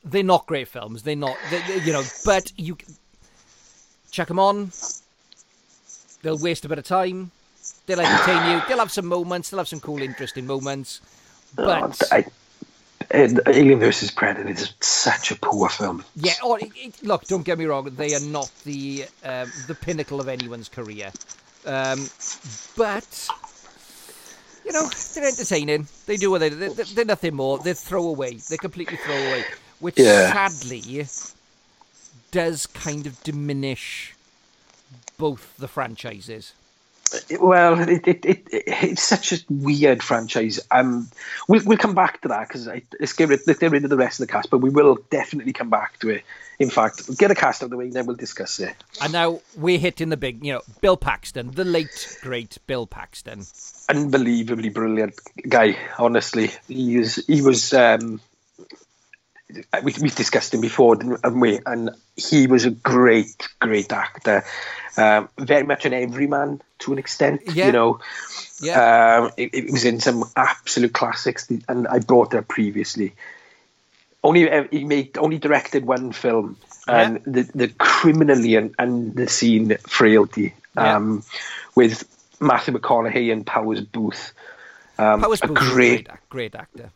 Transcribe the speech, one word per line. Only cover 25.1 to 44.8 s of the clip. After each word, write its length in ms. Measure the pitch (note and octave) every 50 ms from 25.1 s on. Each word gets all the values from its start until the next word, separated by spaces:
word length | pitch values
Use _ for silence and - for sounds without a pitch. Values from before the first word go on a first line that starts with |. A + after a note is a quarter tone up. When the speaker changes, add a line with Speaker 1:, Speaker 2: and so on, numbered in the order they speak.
| -
Speaker 1:
they're 140 | D#4+ C#4+
entertaining. 600 | C#4 B3+ B3 B3 - F#3+ D#3+ D3 D3 D3+ D3+ D3+ - - - _
They 120 | - G#3
do 140 | G3+ F#3+ G3
what 80 | F#3+ F3
they, 100 | D#3+ D#3
they, 200 | D3 D#3 F#3+ F#3+
they're 360 | - - A3 - G3+ A3+ A#3
nothing 300 | A3 G3+ - - E3 D3+
more. 240 | C#3 C3+ C3+ C#3 C3
They're 140 | C#3+ F3+ F3
throwaway. 640 | - - - F3+ F#3+ F3 E3 D#3 C3+ C3+ B2 A#2+ A2 - -
They're 80 | D#3
completely 400 | D#3+ - F3 - F3 E3+ D3 E3+
throwaway, 460 | - - D3 C#3+ C#3 C#3 C3+ C3+ B2 A#2 - - - _ _ _ _
which 180 | D#3+ F3 -
Speaker 2:
Yeah. 340 | - C3 A2 G#2 G2+ F#2 F#2 -
Speaker 1:
sadly 720 | G3+ G2 G2 E3 C3+ B2+ B2 B2+ A#2 - A2 B2+ C#3+ D3 C3+ - - - - _ _ _ _ _ _ _ _ _ _ _ _ _ _ _ - _ B2 _ _
does 340 | - F3+ E3+ E3 E3 C#3+ -
kind 380 | - _ - - D#3+ D3 D3 C#3+
of 160 | D3 B2 _ _
diminish 920 | D#3 D3+ D3 D3 D3 C#3+ C#3 C#3 C3+ B2+ - - - - - - - - _ _ _ _ _ _ _ _ _ _ _ _ _ _ _ C3 B2 A#2+ - _
both 380 | - D#3 D3+ C3+ A2 - - -
the 100 | - C#3
franchises. 840 | C3 - D3+ C3 A#2 A2+ - - A#2+ G#2+ G2+ F#2+ A2+ A2+ A2 - - _ _ _ _ _ _ _ _ _ _ _ - - - - - E3 -
Speaker 2:
Well, 400 | F3+ F#3 F#3 F3 F3 E3+ E3+ E3+ E3+
it, 200 | E3+ F3 E3+ -
it, 180 | F3+ F3 - -
it, 180 | E3+ F#3+ - _ -
it's 540 | - - - - - - - F3 F#3 F3 -
such 280 | - G#3 F#3+ - - F#3
a 40 | E3 -
weird 540 | - D3 C#3 C#3 C#3 D3 C#3+ D3 C#3+ B2+ A2+
franchise. 580 | - - C3+ A#2 A2+ - - B2+ A2 A2+ G2+ - - _
Um, 380 | - B2+ C3 B2+ B2 A#2+ A#2 A#2 _ - - - - - -
we'll, 140 | - G3+ A3+ G#3
we'll 140 | G#3 A3
come 160 | - - G#3+ F#3+
back 280 | F#3 F#3 - - -
to 60 | - C3+
that 200 | A2 G#2+ A2+ -
'cause 180 | - C3 A#2+
I, 140 | A2+ G#2 B2 _ _ - -
let's 140 | D3 C#3+ -
get 160 | - E3 D3+
rid, 120 | C#3 C#3 -
let's 140 | F3 D3 -
get 100 | E3+ E3
rid 140 | D3+ C#3+ C#3+
of 80 | C#3
the 60 | C#3+
rest 220 | B2+ B2+ A2+ - -
of 60 | B2+
the 60 | - -
cast, 160 | G#2+ G#2 -
but 100 | - B2+
we 120 | B2+ C3+
will 260 | C#3 D3